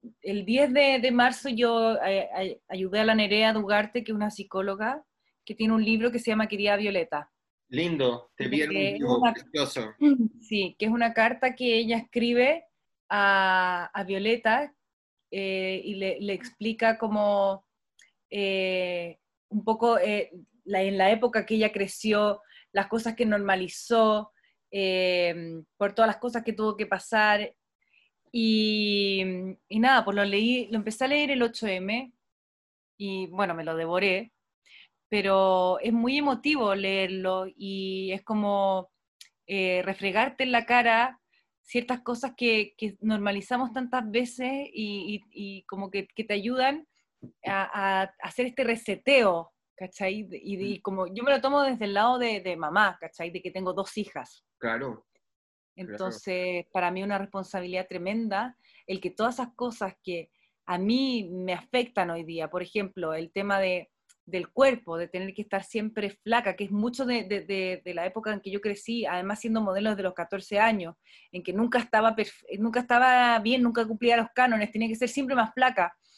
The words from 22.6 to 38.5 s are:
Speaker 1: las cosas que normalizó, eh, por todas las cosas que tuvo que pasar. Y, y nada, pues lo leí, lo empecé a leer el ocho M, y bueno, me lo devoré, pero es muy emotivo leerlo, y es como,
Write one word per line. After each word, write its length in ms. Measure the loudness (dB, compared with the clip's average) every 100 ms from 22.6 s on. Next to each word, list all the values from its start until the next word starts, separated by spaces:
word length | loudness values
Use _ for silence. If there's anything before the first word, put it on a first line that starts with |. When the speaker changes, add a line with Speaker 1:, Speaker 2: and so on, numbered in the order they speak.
| _
Speaker 1:
las 140 | -2 0
cosas 260 | -2 -4
que 100 | 0 2
normalizó, 1040 | 2 2 0 -2 -8 0 4 4 4 -2 _ _ _ _
eh, 920 | -2 0 2 2 2 0 -2 -8 -12 -12 -4
por 180 | -2
todas 140 | 2 2
las 80 | 2
cosas 240 | -4 -4
que 100 | -4
tuvo 240 | -2 -2 -2
que 100 | -4
pasar. 680 | -4 -2 2 4 4 0 -12 _ _ _ _ _ _ _
Y, 880 | 0 2 4 2 2 0 0 0 0 -2 -4 -8 -12 -6
y 100 | 2
nada, 260 | 4 4
pues 120 | 4 0
lo 80 |
leí, 420 | 0 2 2 0 -2
lo 60 | -4
empecé 260 | -4 -2
a 40 | 0
leer 220 | 0 0
el 120 | 0
ocho 240 | 0 -2 -4
M, 440 | -4 -4 -6 -6 _ _ _ _ _ _ _ _ -10
y 280 | -8 -6 -6
bueno, 260 | -2 -2
me 80 | -2
lo 120 | -4 -4
devoré, 560 | -2 0 2 0 -4 _ _ _ _ -20 -20 _ -4
pero 680 | -2 2 4 4 4 4 2
es 120 | 0
muy 260 | 0 2 2
emotivo 560 | 0 0 0 2 2
leerlo, 720 | 0 0 0 -2 -2 -2 -2 -4 -8
y 540 | -8 -6 -4 -4 -4
es 100 | -6
como, 680 | -4 -2 2